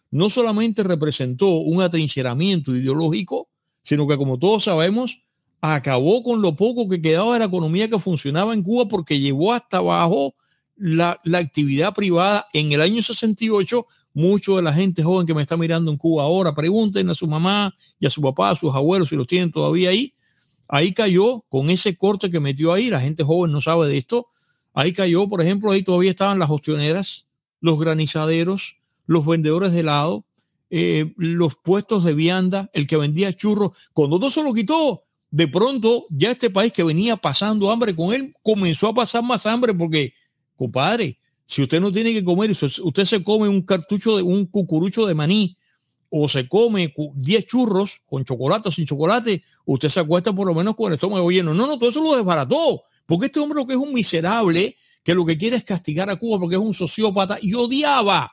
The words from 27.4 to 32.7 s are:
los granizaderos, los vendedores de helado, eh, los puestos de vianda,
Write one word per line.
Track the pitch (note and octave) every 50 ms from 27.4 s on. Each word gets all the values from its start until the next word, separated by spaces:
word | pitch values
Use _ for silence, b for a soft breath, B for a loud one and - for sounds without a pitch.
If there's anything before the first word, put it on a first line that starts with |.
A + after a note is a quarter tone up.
| _ _ _ _
los | - E3 D#3+ D3+
granizaderos, | D#3+ D#3+ D#3+ D#3 D#3 C#3+ - D#3+ D#3 D#3 E3 E3 E3+ F3 G3 G3 - - - _ _ _ _ _ _
los | - E3+ E3+ D3
vendedores | D#3 E3 E3 D#3 D3+ D#3 E3+ G3 F#3+
de | E3+ E3+
helado, | E3 D#3 D3 D3 D3 E3 G3 G#3+ - _ _ _ _ _ _ _ _ _
eh, | - E3 F3 F3 E3+ D#3 D#3 D#3+ -
los | - E3+ E3 E3+ E3+ F3 D#3 -
puestos | - _ E3 F#3 G3+ G3+ - A3+ G3+ E3+
de | F3 D3+
vianda, | D3 D#3+ E3 F3+ F#3 F#3 F#3 F#3 G3 G3 -